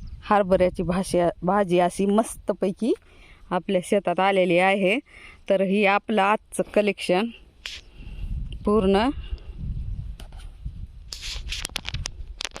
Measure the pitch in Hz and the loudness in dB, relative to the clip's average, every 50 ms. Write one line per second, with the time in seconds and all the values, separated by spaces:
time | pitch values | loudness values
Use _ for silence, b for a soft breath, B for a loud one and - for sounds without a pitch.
0 | - - - - - - 226 202 208 180 190 185 185 180 - - 185 165 180 180 | -16 -14 -14 -14 0 2 4 4 4 4 4 4 4 2 2 0 -2 0 0 0
1 | 190 - - 180 175 170 - - - 175 190 208 208 175 175 175 180 175 - - | 0 0 0 2 2 2 0 0 -2 0 2 2 2 4 4 4 4 4 2 0
2 | 190 202 202 214 240 - - - - - 208 - - 190 190 - - 233 359 - | 0 2 4 2 2 0 -4 -14 -6 -6 -4 -2 -2 -2 -2 -2 -2 -2 -2 -2
3 | b b b b b b b b b b 180 180 170 - 196 180 170 - - 202 | b b b b b b b b b b -4 -4 -2 0 -2 -2 0 2 0 2
4 | 185 - 175 170 185 196 196 190 185 185 170 175 185 190 196 208 196 180 202 269 | 2 0 0 2 2 2 4 4 4 4 4 4 4 4 4 4 4 2 2 0
5 | - B B B B B B B B - 196 190 190 190 190 208 214 196 196 202 | -2 B B B B B B B B 0 2 2 2 2 2 2 4 4 2 2
6 | - - 226 208 190 196 214 220 _ _ - - 185 - - 208 208 208 190 - | 0 0 0 2 2 2 2 0 _ _ -6 -6 -4 0 2 2 2 2 0 -2
7 | - - 180 180 214 233 226 B B B _ _ - - - - - - - - | -2 0 0 0 0 -2 -6 B B B _ _ -14 -14 -14 -14 -18 -20 -18 -16
8 | - - - - - - - - - - - - - - 208 220 196 190 196 196 | -14 -14 -10 -10 -6 -6 -6 -6 -6 -8 -10 -6 -2 0 2 2 4 4 4 4
9 | 220 262 302 B B B B B B B B B B B B B - - - - | 2 2 0 B B B B B B B B B B B B B -6 -6 -8 -8
10 | - - - - - - - - - - - - - - - - - - - - | -8 -10 -12 -14 -14 -16 -16 -16 -16 -16 -16 -12 -12 -12 -10 -10 -14 -14 -14 -18
11 | - - - - - - - - - - - - - - - - - - - - | -14 -14 -14 -12 -10 -10 -10 -10 -8 -8 -8 -8 -8 -8 -8 -8 -10 -8 -8 -6
12 | - - - - - - - - - - - - | -6 -6 -8 -8 -14 -14 -12 -10 -10 -10 -10 -12